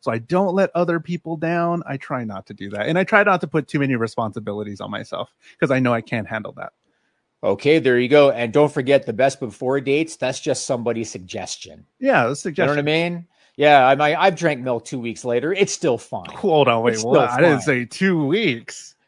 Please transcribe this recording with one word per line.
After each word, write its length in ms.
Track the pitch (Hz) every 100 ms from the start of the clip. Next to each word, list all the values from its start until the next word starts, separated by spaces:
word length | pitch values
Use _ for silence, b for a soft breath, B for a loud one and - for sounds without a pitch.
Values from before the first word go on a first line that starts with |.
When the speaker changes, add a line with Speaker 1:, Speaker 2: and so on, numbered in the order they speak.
Speaker 1:
So 100 | 131
I 80 | 113
don't 340 | 117 180 196
let 160 | 190 190 170
other 240 | 175 170
people 360 | 165 170 165 160
down. 460 | 165 170 170 170 131
I 100 | 135
try 260 | - 131
not 220 | 110 95 -
to 60 |
do 160 | 101 101
that. 180 | 104 120
And 120 | 175
I 40 |
try 200 | 185 208
not 180 | 208 180
to 60 | 160
put 200 | 160 -
too 120 | 147
many 160 | 139 120
responsibilities 840 | 113 - 110 110 104 104 104 101
on 100 | 104
myself 420 | 104 113 - - _ b b
'cause 120 | 139
I 80 | 131
know 140 | 123
I 80 | 117
can't 260 | - 117 95
handle 240 | 110 101
that. 200 | - - - _ _ _ _ _ _
Speaker 2:
Okay, 360 | - 101 143 160
there 200 | 127 123
you 80 | 123
go. 220 | 147 139
And 220 | 117 117
don't 180 | 147 147
forget 340 | 147 127 139 127
the 80 |
best 260 | 107 135 -
before 400 | 117 - 127 139
dates. 340 | 139 143 160 -
That's 240 | 131 135
just 260 | 147 131 -
somebody's 440 | 123 117 117 107
suggestion. 720 | 101 92 104 - - - 76 _ -
Speaker 1:
Yeah, 80 | 262
a 40 |
Speaker 2:
You 40 | 190
know 40 |
what 80 | 120
I 40 | 147
Speaker 1:
suggestion. 500 | 190 151 147 147 147
Speaker 2:
mean? 420 | 160 170 175 170 b b b
Yeah, 320 | 147 143 127
I 80 | 139
might, 200 | 151 156
I've 200 | 190 160
drank 260 | 165 131
milk 240 | 127 117 -
two 140 | 131
weeks 260 | 117 107 123
later. 280 | 120 147
It's 200 | 196 196
still 240 | - 156 117
fine. 320 | - 104 82
Speaker 1:
Hold 380 | - 196 151 127
on, 160 | 117
wait, 120 | 120 110
Speaker 2:
It's 80 |
Speaker 1:
what? 100 | 117 147 127
Speaker 2:
still 60 | 127
Speaker 1:
I 40 |
didn't 160 | 170 135
Speaker 2:
fine. 40 |
Speaker 1:
say 240 | 147 123 117
two 400 | - 190 170 139
weeks. 720 | 202 196 117 - - - _